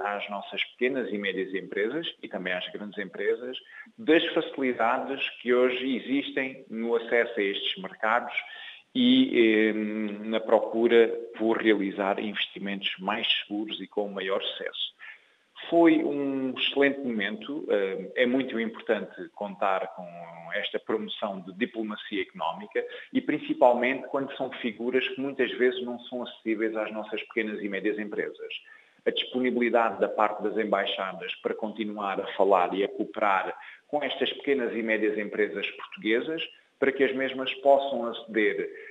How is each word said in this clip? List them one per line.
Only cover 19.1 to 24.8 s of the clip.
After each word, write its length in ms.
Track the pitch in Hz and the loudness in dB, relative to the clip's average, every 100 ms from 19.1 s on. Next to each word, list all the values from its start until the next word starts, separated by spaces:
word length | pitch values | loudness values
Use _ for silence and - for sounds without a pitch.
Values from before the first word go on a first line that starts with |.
| - 85 | -12 -14
contar 540 | - 104 92 101 92 92 | -8 -8 -2 0 0 -2
com 120 | - 87 85 85 82 82 | -10 -14 -14 -14 -14 -8
esta 260 | 95 87 104 | -6 -4 -6
promoção 640 | - 110 107 - 107 95 | -2 -4 -4 -6 -6 -6
de 100 | 95 | -8
diplomacia 680 | 90 120 113 110 104 - 101 | -6 -4 -4 -6 -8 -8 -6
económica 640 | 92 92 80 95 104 120 120 - - | -6 -4 -6 -6 -6 -6 -6 -10 -4
e 80 | 131 | -4
principalmente 880 | - 147 - 156 127 120 123 127 - | -2 -4 -2 6 6 6 2 0 -4
quando 260 | 139 131 - | -4 -4 -6
são 140 | 131 | -8
figuras 540 | - 120 104 | -4 -6 -4